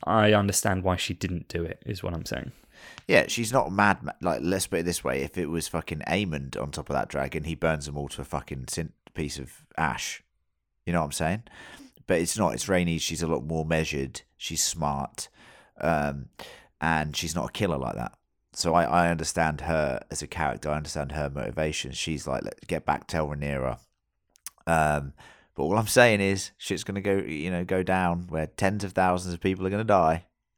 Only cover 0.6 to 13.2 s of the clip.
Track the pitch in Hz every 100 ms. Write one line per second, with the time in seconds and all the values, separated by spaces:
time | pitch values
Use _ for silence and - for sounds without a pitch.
0.6 | 107 92 92 90 - 90 90 87 - 85
1.6 | 85 - - 101 90 82 - 62 65 -
2.6 | _ - - - - 123 - - 110 127
3.6 | 82 98 104 95 - - 90 65 80 95
4.6 | - 87 85 85 65 65 71 - 78 82
5.6 | - 85 - 78 - 90 98 73 69 -
6.6 | 71 - - 69 50 69 67 80 76 80
7.6 | 80 78 73 71 71 - 67 71 - 67
8.6 | 64 - 80 - - - 73 69 65 -
9.6 | _ - 78 58 - - _ _ _ _
10.6 | _ _ - 87 73 - 80 101 - -
11.6 | - - - _ - 85 85 - 90 60
12.6 | - 92 87 82 - 82